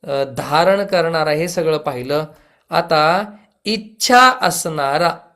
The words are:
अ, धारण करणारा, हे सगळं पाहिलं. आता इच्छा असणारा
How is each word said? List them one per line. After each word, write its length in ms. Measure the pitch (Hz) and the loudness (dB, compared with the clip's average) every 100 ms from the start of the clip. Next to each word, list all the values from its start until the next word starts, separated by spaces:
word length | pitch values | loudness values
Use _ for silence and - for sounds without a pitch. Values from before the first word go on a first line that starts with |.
अ, 200 | - 139 135 120 | -6 -4 -4 -6
धारण 480 | 135 147 175 196 196 | -2 2 2 2 0
करणारा, 460 | 185 165 165 156 | 0 0 0 -2
हे 160 | 151 170 | -2 -2
सगळं 300 | 175 160 151 | -2 -2 -2
पाहिलं. 480 | 151 127 127 147 156 - _ _ _ | -4 -6 -4 -4 -4 -12 _ _ _
आता 640 | 165 165 160 156 185 208 - _ _ - | -4 0 2 2 2 -4 -14 _ _ -6
इच्छा 640 | 214 - - - 247 254 254 | -6 -6 -8 4 6 6 4
असणारा 760 | 180 165 175 156 139 147 170 165 - | -2 -4 -6 -4 -2 0 0 -2 -14